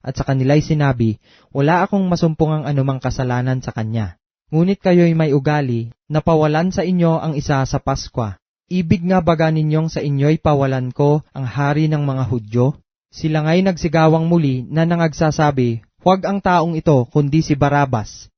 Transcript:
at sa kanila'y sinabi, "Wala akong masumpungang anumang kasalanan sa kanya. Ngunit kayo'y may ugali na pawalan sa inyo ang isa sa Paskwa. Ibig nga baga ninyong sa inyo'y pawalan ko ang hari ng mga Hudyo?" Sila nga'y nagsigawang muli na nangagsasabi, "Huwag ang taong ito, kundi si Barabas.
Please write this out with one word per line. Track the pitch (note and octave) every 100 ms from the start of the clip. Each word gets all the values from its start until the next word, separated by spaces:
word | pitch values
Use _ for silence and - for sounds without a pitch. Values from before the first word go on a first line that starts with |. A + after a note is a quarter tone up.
at | - -
sa | -
kanila'y | C3+ C3 D3+ D3+
sinabi, | D#3 C#3 B2+ A2+ G#2+ _ _ _
"Wala | C#3 C#3+ F3 G3
akong | G3+ F#3
masumpungang | F3 E3+ D#3 D#3 D#3 D3
anumang | C#3+ C3+ C3
kasalanan | B2+ B2+ B2+ B2 B2+ C3
sa | B2
kanya. | A2+ A2 A2+ G2+ - _ _ _
Ngunit | D#3 F3+ G3+
kayo'y | F#3 F3 E3+
may | D#3+ D#3
ugali | C#3+ C3+ D3+ C3+ A#2 A#2 - -
na | D3+ D#3+
pawalan | E3 D3+ D3+ F3+
sa | F#3+
inyo | F3 F3+ E3+ D#3+
ang | D#3+ C#3+
isa | - C#3
sa | C3 C#3
Paskwa. | - C3+ - - A2 F#2+ _ _ -
Ibig | F3+ E3 F3 F3
nga | F#3
baga | E3 D#3+ D#3+
ninyong | D#3+ D#3 D#3 D#3+
sa | -
inyo'y | D3 C#3 C#3+ D#3+
pawalan | D#3+ C#3+ C#3 C3 B2+
ko | - C#3+ D3+ - C#3
ang | C3
hari | B2+ C#3+ D3 D#3
ng | D3+
mga | C#3+ C3 B2
Hudyo?" | A#2 G#2 A#2 B2+ - _ _ _
Sila | - D#3+ D#3 D3+
nga'y | E3+
nagsigawang | F#3+ E3+ E3+ D#3+ D#3+ D#3+ E3
muli | E3+ D3 C3 B2
na | D#3 E3
nangagsasabi, | E3+ E3 C#3 D#3+ D3 D3+ C#3 B2 A2+ - _
"Huwag | F3 F#3+ F3+
ang | G3
taong | F#3+ F3+ E3
ito, | D#3+ E3 C#3 A#2+
kundi | D3+ C#3+ D3+ D#3
si |
Barabas. | D3+ C#3+ C#3+ C#3+ A#2 G#2 - -